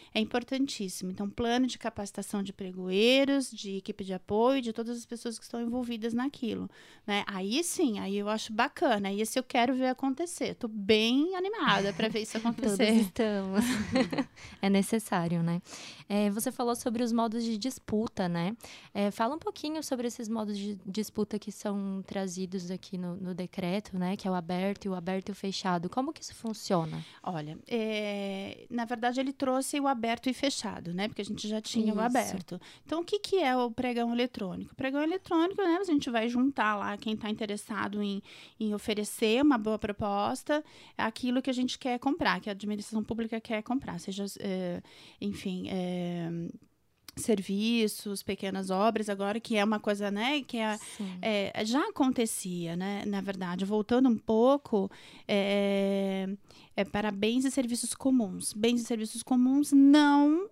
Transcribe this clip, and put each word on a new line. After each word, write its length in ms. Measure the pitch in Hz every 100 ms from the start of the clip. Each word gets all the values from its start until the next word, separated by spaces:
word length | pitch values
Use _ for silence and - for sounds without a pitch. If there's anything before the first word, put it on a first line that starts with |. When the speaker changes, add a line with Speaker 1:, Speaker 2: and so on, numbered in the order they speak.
| -
Speaker 1:
é 60 | 214
importantíssimo. 920 | 214 247 240 269 269 - 190 - 185
Então, 180 | 185 202
plano 360 | - 233 240 254
de 120 | -
capacitação 640 | 226 214 202 - 202 208
de 100 | 196
pregoeiros, 960 | - 190 185 180 190 226 269 277 277 254
de 280 | 214 202 196
equipe 260 | 202 202
de 100 | 190
apoio, 480 | 185 - 208 240 269
de 100 | 240
todas 240 | 220 233 240
as 80 | 233
pessoas 320 | 233 240 220
que 40 | -
estão 160 | 240
envolvidas 520 | 233 247 240 233 233
naquilo, 560 | 233 269 - 226 190 185 - - - -
né? 160 | 202 -
Aí 360 | 196 196 262
sim, 360 | 339 - 294 202
aí 180 | 190 202
eu 120 | 202
acho 220 | 220 -
bacana, 540 | 214 262 - 294 208 196
aí 120 | 202
esse 180 | 220 269
eu 40 |
quero 300 | 254 247 240
ver 140 | 254 254
acontecer. 680 | 254 269 262 339 - 220 -
Tô 120 | 233
bem 680 | 220 196 214 226 254 339 370
animada 580 | 381 440 262 202 202
pra 140 | 202 220
ver 120 | 220
isso 120 | 220 226
Speaker 2:
<laughs> 40 |
Todos 60 | 226
Speaker 1:
acontecer. 460 | 226 220 196 214 226
Speaker 2:
estamos. 680 | 196 - 220 202 190 190
<laughs> 640 | 247 208 196 262 180 - 247 - - -
É 80 | 196
necessário, 720 | 196 190 226 - 196 170 170
né? 200 | 165 170 - - - - -
É, 220 | 202 208
você 220 | 202 247
falou 240 | 240 240 240
sobre 260 | 247 226
os 80 | 240
modos 300 | 226 226 233
de 140 | 233 214
disputa, 720 | 262 - - 214 220 - 180
né? 280 | 170 175 233 - - -
É, 160 | 202 202
fala 240 | - 226 320
um 40 |
pouquinho 420 | 415 - 302 311
sobre 240 | 294 247 240
esses 200 | 226 220
modos 300 | 226 214 202
de 200 | 202 196 -
disputa 520 | 190 208 - 208 -
que 120 | -
são 500 | - 214 202 196 190 190
trazidos 640 | 196 190 180 185 185 175
aqui 260 | 185 - 180
no, 180 | 180 175
no 180 | 185
decreto, 640 | 175 180 - 175 202 - 185
né? 200 | 180 196
Que 100 | 190
é 40 |
o 20 |
aberto 520 | 180 165 180 196 196 196
e 40 |
o 60 | 185
aberto 340 | 175 190 190
e 20 |
o 40 | 196
fechado. 540 | 196 190 190 175 180
Como 220 | - 277
que 100 | -
isso 140 | - -
funciona? 680 | 226 208 - 180 160 160 160 -
Speaker 1:
Olha, 340 | - 165 151 160 -
é... 960 | 233 220 214 208 202 196 190 196 - -
na 140 | 240 233
verdade 340 | 233 240 254
ele 120 | 262
trouxe 480 | 269 262 262 262 294
o 80 | 277
aberto 420 | 247 226 233 262
e 40 |
fechado, 600 | 247 277 - 208 185 170
né? 140 | 180 214
Porque 140 | -
a 40 | 208
gente 220 | 208 208
já 140 | 214
tinha 320 | 214 233 220
o 40 | 208
Speaker 2:
Isso. 80 | 233
Speaker 1:
aberto. 560 | 247 202 185 - 175 - - -
Então, 140 | 311
o 40 | 339
que 140 | 415
que 180 | - 392
é 180 | 277 254
o 160 | 240
pregão 400 | 233 254 240 233
eletrônico? 600 | 240 247 - 190 180 196
O 20 | -
pregão 260 | 269 277
eletrônico, 600 | 320 370 - 339 349 403
né? 160 | 370 339
A 40 | 381
gente 240 | 294 269
vai 180 | 233 233
juntar 480 | 247 269 277 214 208
lá 220 | 202 208
quem 180 | 226 220
tá 140 | 208
interessado 720 | 214 214 208 - 202 214 208
em, 200 | 202 196 - - - -
em 140 | 220
oferecer 680 | 208 - 208 208 - 220 233
uma 160 | 294 240
boa 200 | 214 214
proposta, 840 | 214 202 214 202 208 254 - 302 302 - - -
aquilo 440 | 220 - 247 254
que 80 | 262
a 40 |
gente 240 | 247 254 -
quer 200 | 262 240
comprar, 400 | 269 330 233 180
que 80 | 214
a 40 |
administração 500 | 202 208 208 - 214
pública 360 | 208 226 226 226
quer 220 | - 214
comprar, 360 | 214 262 - 175
seja, 260 | - 196 196 -
é, 420 | 202 185 180 180 - - - -
enfim, 460 | 202 - 202 185 185
é, 600 | 185 180 180 175 175 165 170 170 - _ _ _ _ - -
serviços, 1080 | - 202 185 196 220 233 214 - 208 196
pequenas 460 | - 196 190 190 190
obras, 400 | 185 220 220 208
agora 300 | 196 202 220
que 160 | - 214
é 60 |
uma 160 | 208 208
coisa, 300 | 214 208 202
né, 320 | 202 240 294
que 160 | 247 233
é, 200 | 220 214 - -
Speaker 2:
Sim. 200 | 196 185
Speaker 1:
é, 440 | 220 208 196 - 220
já 240 | 254 427
acontecia, 840 | - 262 - 226 - 185 175 165 170
né, 280 | 190 202 208
na 160 | 202
verdade, 440 | 190 190 180 180 196
voltando 420 | 214 208 240 262
um 100 | 220
pouco, 720 | - 220 247 277 - 208 196 - - - -
é, 1000 | 208 196 202 202 196 196 196 196 190 190 196 - - - -
é 100 | 202
para 260 | 208 214
bens 320 | 196 214 240 269
e 60 |
serviços 420 | 277 240 233 233
comuns. 600 | - 269 262 202 180 -
Bens 280 | 214 233 240
e 40 | 226
serviços 360 | 233 220 233
comuns 500 | - 254 254 269 294
não, 800 | 277 277 302 294 285 294 320 415